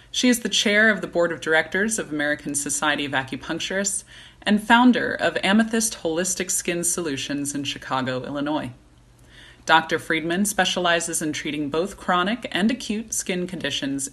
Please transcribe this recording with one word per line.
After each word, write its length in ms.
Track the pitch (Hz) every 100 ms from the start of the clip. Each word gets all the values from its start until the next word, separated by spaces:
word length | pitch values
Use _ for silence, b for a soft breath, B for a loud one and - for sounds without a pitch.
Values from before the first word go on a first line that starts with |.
| B
She 180 | - 247
is 100 | 233
the 100 | 196
chair 400 | - 214 208 220
of 120 | 196
the 60 | 175
board 240 | 170 170
of 100 | 156
directors 560 | 156 160 160 190 220 220
of 140 | 147
American 420 | 151 147 147 151
Society 500 | 143 147 - 156 143
of 100 | 143
Acupuncturists 880 | 135 123 135 - 160 - 190 202 - B B B B
and 200 | - 202
founder 500 | 208 240 247 185 -
of 240 | - 170 -
Amethyst 540 | 185 214 220 226 220 -
Holistic 480 | 170 160 180 - 180
Skin 320 | - - 170
Solutions 720 | 170 - 165 135 - 143 139 143
in 80 |
Chicago, 600 | 139 - - 131 131 127
Illinois. 480 | 131 143 143 151 127 - _ _ _ _ B B B B -
Doctor 320 | 160 165 165
Friedman 480 | - 160 160 175 202
specializes 760 | - 180 - 175 170 170 160
in 120 | 156
treating 380 | 147 160 147 147
both 260 | 156 196 -
chronic 500 | - 180 180 240 -
and 180 | 175 208
acute 420 | 277 - 214 220
skin 340 | - - 185 180
conditions, 600 | 165 139 139 139 139 135